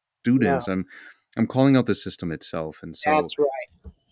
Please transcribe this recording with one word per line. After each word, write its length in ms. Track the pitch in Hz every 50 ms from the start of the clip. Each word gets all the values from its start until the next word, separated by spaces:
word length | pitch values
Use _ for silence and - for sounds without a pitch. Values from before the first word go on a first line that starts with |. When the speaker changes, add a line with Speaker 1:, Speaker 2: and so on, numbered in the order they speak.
| _ _ _ _
Speaker 1:
students. 480 | - 120 123 135 - - 139 127 - -
Speaker 2:
No. 60 | 95
Speaker 1:
I'm, 100 | 92 90 - - - - - - _ _ _ - -
I'm 80 | 113
calling 300 | 110 - 131 131 139 135
out 100 | 127 120
the 80 | - 101
system 360 | - - 95 - - - 85
itself." 520 | 78 76 - - - 87 80 78 76 - -
And 120 | 85 78
so, 280 | - - 151 151 151 -
Speaker 2:
That's 160 | 151 - -
right. 540 | 147 139 - - - - _ _ - - - _ _ _